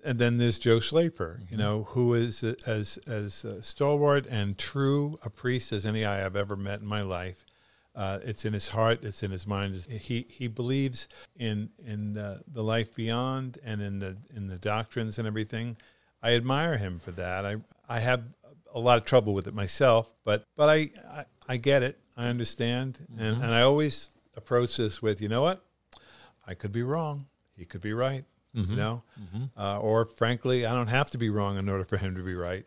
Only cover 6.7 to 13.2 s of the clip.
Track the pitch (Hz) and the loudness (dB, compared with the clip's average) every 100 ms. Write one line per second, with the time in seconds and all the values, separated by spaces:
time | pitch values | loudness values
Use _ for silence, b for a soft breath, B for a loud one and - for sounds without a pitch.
6.7 | 104 104 104 98 90 92 92 _ b b | -6 -4 -4 -2 -4 -6 -12 _ b b
7.7 | b b - 95 98 - 104 113 104 - | b b -6 -4 -4 -6 -6 -4 -4 -2
8.7 | 110 113 117 107 - 98 92 98 98 98 | 2 4 2 -2 -8 -6 -6 -4 -4 -4
9.7 | 95 87 110 - 120 120 - 123 113 120 | -6 -10 -10 -6 -6 -6 -8 -8 -4 -2
10.7 | 135 135 120 - B B - 117 104 110 | 0 -2 -4 -12 B B -8 -4 -4 -6
11.7 | - 117 104 104 107 104 95 - 131 110 | -10 -10 -6 -6 -6 -8 -10 -12 -4 0
12.7 | 113 107 - 113 117 | 0 -2 -4 -2 -2